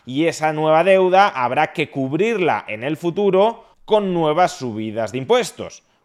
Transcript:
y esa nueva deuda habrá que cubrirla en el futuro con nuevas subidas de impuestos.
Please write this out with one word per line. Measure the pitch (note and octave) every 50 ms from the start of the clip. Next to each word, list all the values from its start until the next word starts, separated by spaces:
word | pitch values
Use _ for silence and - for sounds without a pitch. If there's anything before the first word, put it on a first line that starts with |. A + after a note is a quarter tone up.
| _
y | A#2+ B2+ C#3+ E3
esa | D#3+ - - D#3 D#3
nueva | D#3 D3+ D#3 D#3 D#3 D#3+ E3+
deuda | G3 F#3+ F#3+ F#3 F3+ F3+ F#3+ G3+ G3+
habrá | - C3 B2+ A#2+ B2+ D3 D#3 -
que | - E3+ D3 -
cubrirla | - C#3 C3 C3 D3 E3 G#3 A#3 A#3 F#3+ F3 C#3+ A2 G#2 - -
en | G#2+ G#2+ A#2+
el | D3 D#3 -
futuro | E3+ F3 D3 G3+ G#3 G3 F3+ F#3+ G#3 A#3 A3+ - - _ _ _ _
con | - G#3+ G#3+ G3+ F#3+
nuevas | F3 E3+ D#3+ D3+ D3+ F3 F3+ E3
subidas | - - C3 A#2+ G#2 G#2+ A2 A2 G#2 A2+ A2 G2
de | A#2 C3
impuestos. | C3 C3+ A#3+ B3+ G3+ - - - F#2+ E2+ - - _ _ _ _